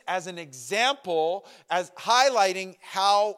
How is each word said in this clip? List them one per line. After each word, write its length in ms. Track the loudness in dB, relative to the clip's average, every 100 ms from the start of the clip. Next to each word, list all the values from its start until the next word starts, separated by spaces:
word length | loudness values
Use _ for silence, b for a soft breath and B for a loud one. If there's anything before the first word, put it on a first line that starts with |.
| -6
as 180 | -6 -6
an 120 | -12
example, 1080 | -14 -16 -6 0 0 -2 -4 -2 0 -2 -8 B B
as 220 | -4 -4
highlighting 880 | -6 2 4 4 4 2 0 -8 -14
how 560 | -10 -2 2 2 2